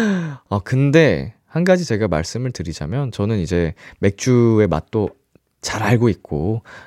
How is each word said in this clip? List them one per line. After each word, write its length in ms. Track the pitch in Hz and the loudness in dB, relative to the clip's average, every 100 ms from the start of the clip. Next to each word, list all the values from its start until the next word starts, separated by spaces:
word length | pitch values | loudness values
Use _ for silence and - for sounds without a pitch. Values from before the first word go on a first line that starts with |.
| 220 190 165 139 _ | 0 -2 -4 -10 _
어, 100 | 101 | -6
근데 680 | - 131 143 151 151 80 67 - _ | -2 0 4 4 4 2 -4 -12 _
한 180 | 160 | -2
가지 220 | 180 185 170 | 2 2 0
제가 220 | 107 107 | -2 0
말씀을 440 | 80 78 117 127 | -2 -2 -6 -8
드리자면, 600 | - 85 78 73 120 139 | -8 -10 -8 -6 -4 -6
저는 260 | - 104 110 | -4 -2 -2
이제 340 | 82 87 82 - - - | -2 -2 -2 -4 -16 -4
맥주의 680 | 101 - - 123 117 110 104 | -2 0 2 4 4 4 2
맛도 420 | 78 - 110 101 - _ _ _ _ | 0 -2 -4 -4 -6 _ _ _ _
잘 220 | - 110 | -10 -4
알고 260 | 104 117 117 | 0 2 2
있고, 520 | 92 - 76 85 113 - - | 0 -4 -4 -2 -4 -8 -18